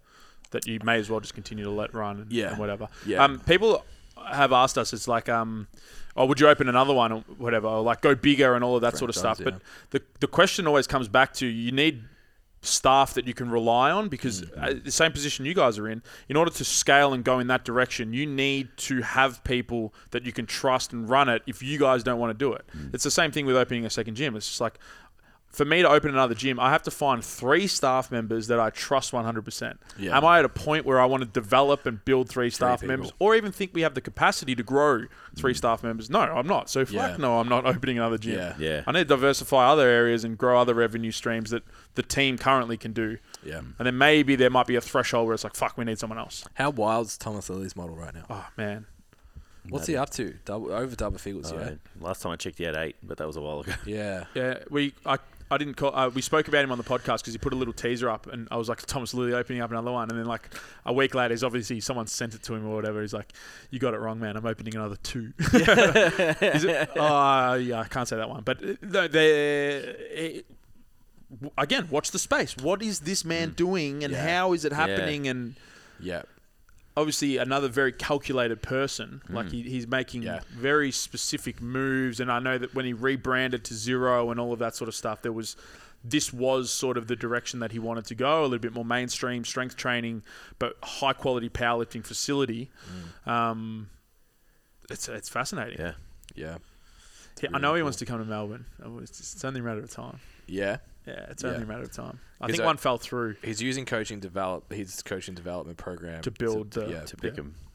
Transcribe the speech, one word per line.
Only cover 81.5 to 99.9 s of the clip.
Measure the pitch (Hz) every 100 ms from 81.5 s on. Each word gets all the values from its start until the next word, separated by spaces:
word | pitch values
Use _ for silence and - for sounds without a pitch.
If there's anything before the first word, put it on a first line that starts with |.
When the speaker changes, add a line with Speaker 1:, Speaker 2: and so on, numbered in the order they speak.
| -
Speaker 1:
moves, | 120 131 135 131 131 117
and | 123
I | 120
know | 131 127
that | 123
when | 131
he | 127
rebranded | 113 131 135 131 127 131 123
to | -
Zero | 113 113 127 127 123 120
and | 117
all | 120
of | 113
that | 117 -
sort | 113
of |
stuff, | - 117 107
there | 120
was, | 113 113 - - - - -
this | 117 147 -
was | 123 131 131 120
sort | - 131 123
of | 113
the | 120
direction | 117 120 - 123
that | 113
he | 113
wanted | 113 117 107
to |
go, | 117 131 160
a |
little | 143 120
bit | 117
more | 120
mainstream | 117 123 123 - 127 123
strength | 117 131 127 -
training, | 127 120 117 113 - - - -
but | 123 -
high | - - 135
quality | 131 139 123 117
powerlifting | - 120 120 113 117
facility. | 107 113 - 139 127 113 131 _ 92 92 85 - -
Speaker 2:
Mm. |
Speaker 1:
Um, | 117 117 113 110 110 104 - _ _ _ _ _ _ _ _ -
it's, | - -
it's | 110 -
fascinating. | 117 131 170 117 -
Speaker 3:
Yeah. | 82 80 - - -
Speaker 2:
Yeah. | - 78 82 - _ - - - - - -
Speaker 1:
He, | 135
I |
Speaker 2:
Really | 139
Speaker 1:
know | 143
he | 170
Speaker 2:
cool. | 151
Speaker 1:
wants | -
to | 120
come | 117
to |
Melbourne. | 110 107 104 117 120 -
Oh, | 113 120
it's, | 117 -
it's | - -
only | 135 131
a |
matter | 117 107
of | 113